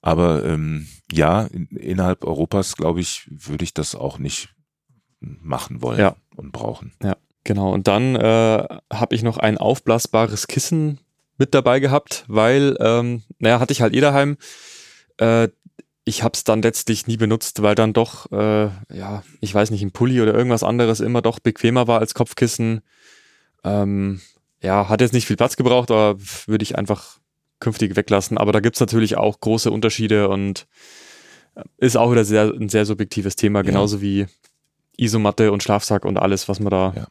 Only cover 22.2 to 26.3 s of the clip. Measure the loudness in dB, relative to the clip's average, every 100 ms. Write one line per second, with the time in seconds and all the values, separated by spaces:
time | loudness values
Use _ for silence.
22.2 | -4 0 -2 0 -2 -4 _ _ _ _
23.2 | _ _ _ _ -2 0 0 0 -2 -6
24.2 | -12 _ _ _ 0 0 2 2 2 2
25.2 | -2 0 0 0 2 2 4 4 4 0
26.2 | -8